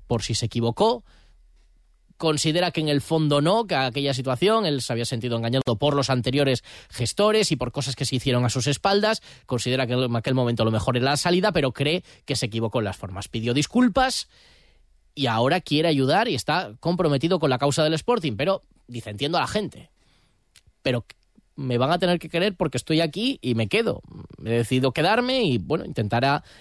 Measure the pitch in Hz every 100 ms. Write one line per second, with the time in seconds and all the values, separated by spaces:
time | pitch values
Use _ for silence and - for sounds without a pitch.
0 | - 113 - 113 110 117 117 113 220 247
1 | - _ _ _ _ _ _ _ _ _
2 | _ - 160 147 160 170 180 170 151 143
3 | - 160 151 143 156 175 190 147 135 143
4 | 139 131 131 123 190 220 180 139 - 117
5 | 117 117 123 117 117 131 131 110 147 143
6 | 127 127 - 139 135 123 - - - -
7 | 120 - 214 214 196 143 120 139 135 123
8 | 131 127 139 123 123 131 139 135 196 202
9 | 214 - - - - 120 123 131 123 123
10 | 127 117 135 131 120 117 113 110 127 120
11 | 131 143 180 180 208 170 113 - 143 180
12 | - - - 131 110 113 113 123 104 -
13 | 98 92 - 117 117 127 - 240 247 262
14 | 262 - - _ - - _ _ _ _
15 | _ - 123 113 131 175 - 151 165 143
16 | 131 180 240 131 - 165 131 110 165 180
17 | 165 139 165 180 147 123 143 151 156 160
18 | - 240 151 101 160 - _ _ - 120
19 | 110 104 143 170 - 214 180 - - _
20 | _ _ _ _ _ - _ _ 135 120
21 | - - _ _ _ - 131 120 135 175
22 | 180 175 160 170 208 190 165 - - 156
23 | 165 175 247 - 123 113 107 220 226 -
24 | - - - - 110 117 113 127 131 151
25 | 165 226 247 262 202 117 - 165 165 139
26 | 104 117 135 147 - -